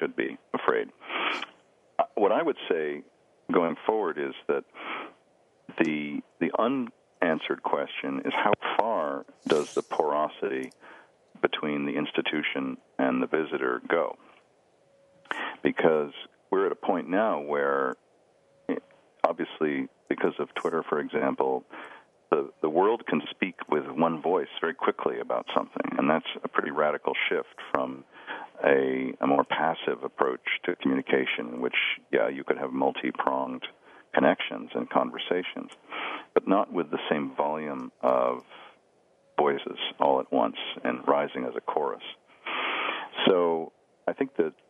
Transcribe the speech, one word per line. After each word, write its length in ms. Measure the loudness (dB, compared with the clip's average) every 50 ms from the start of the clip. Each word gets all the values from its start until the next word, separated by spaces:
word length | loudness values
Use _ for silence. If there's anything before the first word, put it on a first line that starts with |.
should 160 | -2 -4 -2
be 200 | -2 -4 -4 -4 -10 _ -8
afraid. 360 | -6 -2 0 2 2 0 -2 -4 -10 -18 -12 -8 -6 -4 -2 -2 -4 -4 -8 -10 -16 _ _ _ _ _ _ _ _ -2
Uh, 20 | -2 -2 2
what 160 | 4 4 4
I 100 | 4 4
would 140 | 2 0 -2 -2 0 0
say 360 | 0 0 0 -2 -4 -6 -10 _ _ _ _ _ _ _ _ 2
going 240 | 2 4 4 4 0 -2 2
forward 320 | 2 2 2 2 0 0 -2
is 160 | -4 -4 -6 -6 -2 0
that 160 | 0 0 0 _ -14 -14 -10 -10 -8 -8 -10 -12 -16 _ _ _ _ _ _ _ _ _ _ -8 -2 0
the, 440 | 0 2 0 -2 -4 -4 -6 -8 -8 _ _ -2
the 100 | -2 0 2 2
unanswered 1040 | 2 2 2 -2 -4 -6 -10 _ _ _ _ 0 0 2 2 0 0 -4 -4 -2
question 600 | -2 0 0 0 0 -2 -4 -6 -6 -4 -4 -4 -4
is 80 | -2 0
how 200 | 2 2 2 2 0 -2 -4 0
far 500 | 2 2 2 2 0 0 0 -2 -4 -8 -12 -16 _ 2
does 280 | 2 4 4 2 0 -2
the 80 | -4
porosity 880 | -4 -4 -2 0 0 2 2 2 2 0 -2 -4 -4 -4 -4 -4 -6 -8 -12 _ -20 -20 -20 -20 -20 _ _ _ _ _ -8 -2
between 460 | -2 0 0 0 -4 -4 -2 -2 -2
the 80 | -2 -2
institution 840 | -2 -2 -2 -2 -2 -2 0 -2 -2 -2 -2 -2 -2 -4 -4 -6 -8 _ _ _ 0
and 240 | 0 2 2 2
the 60 | 0 2
visitor 520 | 2 0 0 0 -2 -2 0 0 -2 -2 -2
go? 300 | 0 2 2 2 0 -4 -10 -18 -20 -20 -20 _ _ _ _ _ _ _ _ _ _ _ _ _ _ _ _ _ -8 -8 -6 -6 -8 -8 -2
Because 480 | -2 -2 0 4 4 4 4 4 0 -2 -6 -14 -18 -18 _ _ _ -2
we're 160 | 0 2 2
at 60 | 0
a 40 | 0
point 320 | -2 -2 0 0 0 0 0
now 320 | 0 2 2 2 0 -2
where, 560 | -2 -2 -2 0 0 2 2 2 0 -2 -4 _ _ _ _ _ _ _ _ _ _ _ _ _ _ -8 -8 -8 _ _ -20 _ _ _ _ _ 0
obviously, 640 | 2 2 2 -4 -6 -2 0 0 0 0 0 -4 -6 _ _ _ -4
because 260 | -4 0 0 0 0 0
of 160 | -6 -6 -6
Twitter, 300 | -4 -4 0 0 0 0 0
for 120 | -2 -2
example, 640 | -2 -2 0 0 0 0 0 0 0 -2 -2 -4 -6 -10 -18 -18 -16 -16 -18 -20 -20 _ _ _ _ 0
the, 220 | 0 0 0 -2 -6 -4
the 80 | -2 0
world 360 | 2 4 4 4 2 0 -2 -2
can 140 | -2 -2 -2 -4
speak 280 | -6 -6 -6 -6 -6 -8 -4 -2
with 160 | -2 -2 -2 -2
one 340 | 0 2 2 2 2 0
voice 240 | 0 2 2 2 0 -2 -4 -4
very 140 | -4 -4 -2
quickly 440 | 0 0 0 0 0 -2 -2 -2 -2
about 280 | -4 -2 -4 -4 -2 -2
something, 460 | -2 -2 -2 -2 -6 -6 -6 -4 -2 0
and 100 | 2 4
that's 200 | 2 2 0 -4 -10 -8 -6
a 40 | -2
pretty 220 | -2 -2 -2 0
radical 440 | 0 2 2 2 2 0 -2 -2 0 0 0 0
shift 280 | 0 -2 -2 -4 -10 -16 -8 -2
from 320 | 0 0 0 0 -6 -10 -14 _ -20 -18 -12 -12 -12 -12 -12 -14 -6 2 4
a, 480 | 6 6 6 4 2 0 0 -2 -4 -2 0
a 60 | 2
more 160 | 4 4 4
passive 640 | 4 2 2 2 2 2 0 0 -2 -4 -4 -4 -6
approach 420 | -6 0 2 2 2 2 -2 -4 -4 -4 -4 -2
to 120 | -4 -4
communication 800 | 0 2 2 2 2 2 2 2 2 2 0 -2 -6 -6 -8 -6
in 60 | -2
which, 140 | -2 0 0 0 0 0 -2 -4 _ 0
yeah, 160 | 2 2 2 2
you 160 | 0 -4 0
could 140 | 0 0 0
have 120 | 0 -4
multi-pronged 920 | 0 2 0 0 0 0 -4 -4 -2 0 0 0 2 0 -2 -4 -6 -8 -10 -12 -14 _ _ -20 -20 -20 -8 0 2
connections 560 | 4 6 6 4 4 0 -6 -6 -8 -8 -6 -6
and 120 | -6 -4 0
conversations, 840 | 2 2 2 0 -4 -6 -4 -2 -2 -2 -2 -6 -8 -10 -12 -14 -16 -20 -16 -12 -10 -8 -8 -8 -8 -10 -6 0 0
but 120 | 0 2
not 260 | 4 4 4 2 2
with 160 | 0 -2 -2 -2
the 80 | -4 -4 -2 0
same 240 | 0 0 -2 -4 -2
volume 560 | -2 -2 0 0 -2 -4 -6 -6 -6 -8 -10 _ 0
of 440 | 2 2 4 4 2 2 0 -2 -8 -16 -20 -20 -20 -20 -20 _ _ _ _ _ _ _ _ _ _ _ -2
voices 420 | 0 2 2 2 0 -4 -8 -6 -6 -6 -4 -2 0
all 220 | 2 4 4 2
at 120 | 0 2
once 260 | 2 2 2 2 0 -6 -8 -8 -8 -4 -4
and 160 | -4 -4 -2 0 2
rising 380 | 2 2 2 0 -2 -4 -6
as 100 | -4 -6
a 40 | -6
chorus. 440 | -4 -2 -2 0 0 -2 -4 -6 -10 -14 -14 _ _ _ -20 -12 -10 -6 -6 -4 -4 -4 -4 -2 -4 -4 -4 -6 -8 -8 -4 2 6
So 460 | 6 6 8 6 4 4 2 -2 -6 _ _ _ _ _ _ -4
I 60 | -4
think 240 | 0 0 -2 -2 0
the 160 | 0 0 0 -2 _ _